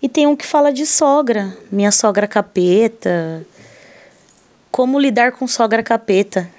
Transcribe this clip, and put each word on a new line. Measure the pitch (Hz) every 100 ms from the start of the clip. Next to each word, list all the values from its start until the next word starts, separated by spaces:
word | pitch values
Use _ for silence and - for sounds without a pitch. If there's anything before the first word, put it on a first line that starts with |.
e | 262
tem | 311 294
um |
que | 294 -
fala | 302 294
de | 262 302
sogra, | - 294 285 262 214 196 - -
minha | 196 202
sogra | 202 214 196 208
capeta. | 208 202 - 180 190 226 226 185 175 160 160 - - - - - - - _ _ _ _ _ _
Como | - 254 277
lidar | 277 226 247
com | 247 254
sogra | - 220 226
capeta. | 226 226 226 190 202 190 175